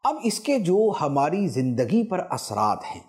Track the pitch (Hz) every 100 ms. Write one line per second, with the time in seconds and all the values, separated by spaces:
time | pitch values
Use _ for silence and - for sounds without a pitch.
0 | 247 311 233 202 - 277 175 185 220 -
1 | 147 139 143 185 196 123 127 120 120 214
2 | 233 185 - 127 - 104 107 98 - -